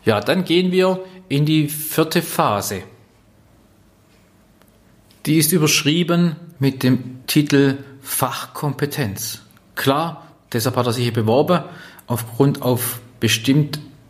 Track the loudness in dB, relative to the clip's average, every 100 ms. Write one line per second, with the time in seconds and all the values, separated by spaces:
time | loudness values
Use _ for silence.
0 | 2 0 0 -2 2 2 2 2 2 0
1 | -6 -18 -4 0 2 2 0 -4 -6 -2
2 | 0 0 -2 0 0 0 -2 -8 -10 -20
3 | _ _ _ _ _ _ _ _ _ _
4 | _ _ _ _ _ _ -20 _ _ _
5 | _ _ 0 2 4 2 2 2 2 0
6 | 2 2 2 0 -12 -2 -2 2 2 0
7 | -2 -14 0 0 4 4 4 0 -8 -18
8 | -8 -4 -2 -4 -10 -8 -6 -4 -6 -4
9 | -6 -6 -10 -12 -16 _ _ -4 0 0
10 | -2 -6 -18 -20 _ -2 0 0 0 0
11 | 0 0 2 2 4 0 0 -16 -20 -20
12 | -6 -6 -6 2 2 2 -2 -2 -2 -8
13 | -14 -4 0 0 2 2 2 -4 -14 -20